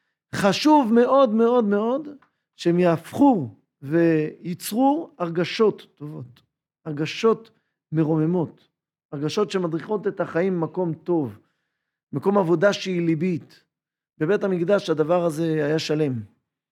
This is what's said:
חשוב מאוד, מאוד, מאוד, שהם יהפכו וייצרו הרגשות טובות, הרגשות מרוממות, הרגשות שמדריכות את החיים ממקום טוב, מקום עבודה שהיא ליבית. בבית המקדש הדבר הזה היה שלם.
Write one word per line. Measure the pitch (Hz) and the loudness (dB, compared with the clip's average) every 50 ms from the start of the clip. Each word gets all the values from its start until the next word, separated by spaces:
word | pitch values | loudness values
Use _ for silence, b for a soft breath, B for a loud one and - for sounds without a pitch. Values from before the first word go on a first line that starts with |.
| _ _ _ _ _ _ - | _ _ _ _ _ _ -4
חשוב | - - 196 180 - - 302 302 294 254 208 | 0 0 0 2 2 4 4 4 4 4 4
מאוד, | 233 233 240 254 262 277 269 220 | 4 4 4 4 4 4 4 4
מאוד, | 214 226 226 233 247 247 220 | 4 2 2 2 2 2 2
מאוד, | 202 202 202 220 233 262 302 294 294 285 - _ _ _ _ _ _ _ | 2 0 0 0 -2 -4 -4 -6 -10 -18 -20 _ _ _ _ _ _ _
שהם | - - 170 170 175 | -4 -2 0 2 4
יהפכו | 180 170 165 160 - - - - 285 285 240 175 131 107 - - _ _ _ _ 143 | 4 2 2 0 -4 -8 0 4 4 4 4 2 -2 -6 -10 -16 _ _ _ _ -6
וייצרו | 135 160 170 170 165 160 156 151 156 - - - 170 180 - - - 208 240 269 277 294 339 330 - _ - | -2 0 2 4 4 2 2 0 -4 -8 -10 -10 -10 -10 -8 -8 -6 0 2 2 2 2 0 -4 -10 _ -8
הרגשות | 175 170 165 180 165 - - - 220 208 208 - - - _ | -6 -4 -2 -2 -4 -2 0 2 2 2 0 -2 -8 -20 _
טובות, | - 147 151 156 151 127 - - _ _ _ _ _ _ _ _ _ - | -16 -16 -14 -14 -14 -16 -16 -20 _ _ _ _ _ _ _ _ _ -12
הרגשות | 165 147 139 160 151 - - 226 226 214 226 - - _ _ _ _ _ _ _ _ | -10 -6 -6 -6 -6 -4 0 0 0 0 0 -4 -12 _ _ _ _ _ _ _ _
מרוממות, | 156 160 156 147 165 156 156 165 180 180 151 - - _ _ _ _ _ _ _ _ _ _ _ | -2 0 0 0 0 0 0 0 0 -2 -2 -4 -8 _ _ _ _ _ _ _ _ _ _ _
הרגשות | 156 139 147 151 - 214 208 - | -10 -6 -6 -4 -2 -2 -2 -2
שמדריכות | 196 190 175 165 160 156 - - 214 196 208 | -2 -4 -2 -4 -4 -6 -6 -6 -6 -4 -4
את | 196 - - | -4 -4 -4
החיים | 165 - - 165 185 196 185 170 | -6 -4 -2 -2 0 0 0 -2
ממקום | 160 156 - 185 185 165 156 | -4 -4 -4 -4 -4 -4 -4
טוב, | - - 180 175 160 139 113 101 - _ _ _ _ _ _ _ _ _ _ _ _ _ _ | -6 -4 -2 -2 0 -2 -4 -8 -14 _ _ _ _ _ _ _ _ _ _ _ _ _ _
מקום | 143 139 - 196 202 202 | -8 -4 -2 0 2 2
עבודה | 180 160 175 156 190 202 | 2 2 2 4 2 2
שהיא | 190 - - 190 180 175 170 | 2 0 -4 -4 -4 -2 0
ליבית. | 165 165 147 180 185 170 127 - - - _ _ _ _ _ _ _ _ _ _ _ _ - | 0 0 0 0 -2 -4 -4 -8 -12 -20 _ _ _ _ _ _ _ _ _ _ _ _ -4
בבית | 156 165 208 196 196 | -2 0 0 0 0
המקדש | 196 185 170 170 170 202 190 190 175 | -2 -2 -2 0 0 0 0 0 0
הדבר | 160 143 151 151 180 180 170 | -2 0 0 2 0 0 0
הזה | 170 147 160 165 | 0 -2 -2 -2
היה | 160 156 160 147 147 156 156 | 0 0 0 0 0 0 -2
שלם. | - - 156 156 151 139 127 113 104 - _ _ _ _ _ _ _ _ | -2 -2 -2 0 0 -2 -2 -6 -8 -12 _ _ _ _ _ _ _ _